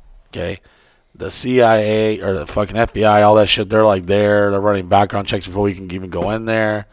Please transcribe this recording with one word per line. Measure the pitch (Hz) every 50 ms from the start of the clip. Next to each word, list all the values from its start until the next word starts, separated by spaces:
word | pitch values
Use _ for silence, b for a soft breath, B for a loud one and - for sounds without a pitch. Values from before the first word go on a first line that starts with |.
| - - - - - _
okay? | - - 85 87 92 98 b b b b b b b b b b _
The | - - 95
C | - - - 127 127 127
I | 120 113 110
A | 107 107 107 107 107 110 110 107 95
or | 92 98 95
the | 92 73
fucking | - - 107 107 92 92
F | 110 117 113 -
B | 101 107
I, | 107 104 104 104
all | 104 107
that | 107 104 95
shit, | - - 107 95
they're, | 110 110 110
like, | 110 101 95 90
there. | 85 98 101 104 104 104 104 101 101
They're | 101 98
running | 98 104 104 98 90 87
background | 101 98 101 95 - 101 101 -
checks | - 101 90
before | 95 90 98 104
we | 101 95
can | 87 95 92 87
even | 95 95 92
go | 85 87 - 98
in | 107 110 113
there. | 113 113 113 110 107 107 104 101 -